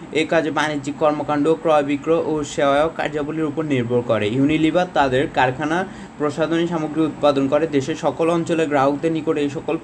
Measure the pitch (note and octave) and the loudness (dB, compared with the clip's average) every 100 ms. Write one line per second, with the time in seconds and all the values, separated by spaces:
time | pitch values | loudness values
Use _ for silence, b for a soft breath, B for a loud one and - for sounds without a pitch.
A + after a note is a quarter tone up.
0 | - C#3+ D#3 E3 D3+ D3 D3+ D3 C3+ C#3+ | -6 -2 0 0 0 -2 -2 -2 -6 -2
1 | D#3 D3+ D3 D3 D3 D#3+ E3+ D3+ C#3+ C#3+ | 0 0 -2 0 2 0 2 2 2 -2
2 | D3+ E3 - D#3 C#3+ - C#3+ C#3+ D#3+ E3 | 0 0 0 -2 -4 0 2 4 2 -2
3 | D3+ D3+ D3 D#3 D#3 C3+ D#3 C3+ A#2 B2 | -4 -4 -4 -4 -4 -2 -2 -2 0 0
4 | A#2 A2 G#2 B2+ C#3 D#3 D#3 D#3+ F3+ D#3+ | 2 0 0 2 2 2 2 2 0 2
5 | C#3 B2+ D#3+ - C3 B2+ D3+ E3+ G3 B | 2 2 0 2 0 0 -2 -2 -4 B
6 | B - D3 C#3 D#3 E3 E3+ E3+ D#3 D3+ | B -4 -4 -2 0 0 0 -2 -4 0
7 | D#3 - D3 C#3 C3+ D3 D#3+ C#3+ C3 D#3 | -2 2 2 4 2 2 2 0 -2 -2
8 | D#3+ B2+ E3 E3+ E3 D#3+ D#3 D3 C3+ C#3+ | -2 0 0 0 0 0 2 2 2 2
9 | E3 D#3+ D3+ D3+ C#3+ D#3+ - D#3+ | -2 -2 -2 0 0 -4 -4 -4